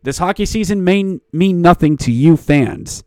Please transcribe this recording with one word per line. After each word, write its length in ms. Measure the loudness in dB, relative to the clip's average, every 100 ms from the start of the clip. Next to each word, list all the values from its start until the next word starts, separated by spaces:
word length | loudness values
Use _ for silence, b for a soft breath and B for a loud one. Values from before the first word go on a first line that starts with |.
This 180 | -8 -4
hockey 260 | -4 -2
season 380 | -4 -4 -2 -2
may 160 | 0 0
n-, 220 | -2 -8 _
mean 280 | -2 0 4
nothing 360 | 4 4 0 0
to 140 | -2
you 260 | 2 4 4
fans 640 | 2 0 0 -6 -14 -16